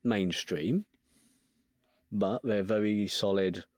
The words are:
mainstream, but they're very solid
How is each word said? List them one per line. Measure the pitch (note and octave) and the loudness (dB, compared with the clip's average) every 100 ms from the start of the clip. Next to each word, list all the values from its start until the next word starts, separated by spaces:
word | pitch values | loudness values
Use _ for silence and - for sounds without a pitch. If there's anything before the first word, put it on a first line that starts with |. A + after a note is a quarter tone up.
mainstream, | B2 G#2+ F#2 E2+ - E2+ D#2 F3 G#3 _ _ _ _ _ _ _ _ _ _ _ _ | 2 2 0 -2 -4 -4 -2 -2 -4 _ _ _ _ _ _ _ _ _ _ _ _
but | G#2 G2 A#2+ | 0 0 0
they're | B2 G#2 | 0 -2
very | F#2+ G#2+ G#2+ G#2 G2+ | 0 2 2 0 0
solid | - G#2 G2 F#2+ F2+ - | 0 2 2 2 -2 -10